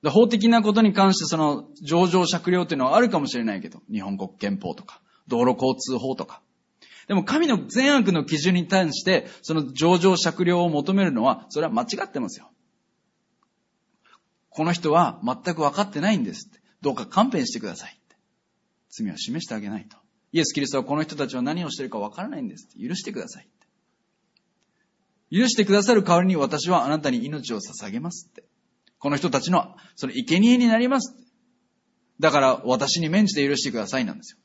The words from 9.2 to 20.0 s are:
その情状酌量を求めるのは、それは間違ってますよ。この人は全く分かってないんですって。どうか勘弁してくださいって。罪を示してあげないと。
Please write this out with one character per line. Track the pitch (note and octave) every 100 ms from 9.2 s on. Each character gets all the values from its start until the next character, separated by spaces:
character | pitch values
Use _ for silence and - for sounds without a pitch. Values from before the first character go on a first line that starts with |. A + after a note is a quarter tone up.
| - -
そ | -
の | D#3+ C3+
情 | C3+ D#3+ F3+
状 | F#3 F3+
酌 | E3+ D#3+
量 | F3 F3
を | F3
求 | D3 C#3+
め | G3
る | F#3
の | B2+
は、 | A#2+ B2 -
そ | D3+
れ | D#3
は |
間 | A#2
違 | A#2+ -
っ | -
て | C#3+
ま | A#2
す | -
よ。 | - _ _ _ _ _ _ _ _ _ _ _ _ _ _ _ _ _ _ _ _
こ | -
の | D#3+
人 | E3+ D#3
は | D#3 D#3 -
全 | A2 B2+ -
く | E3
分 | D3
か | C#3+
っ | G3+
て | D3
な | F3
い | G#3
ん |
で | A2
す | E2 -
っ |
て。 | _ _ _
ど | C#3+
う |
か | B2 G#2+
勘 | - B3
弁 | F#3 A#2+
し |
て | A2+
く | G#2+
だ | E2+
さ | -
い |
っ | - _
て。 | _ _ _ _ _ _ _ _
罪 | - G#2+
を | D#2
示 | - C#3
し | -
て |
あ | A2
げ | G#2
な | G#2
い | -
と。 | -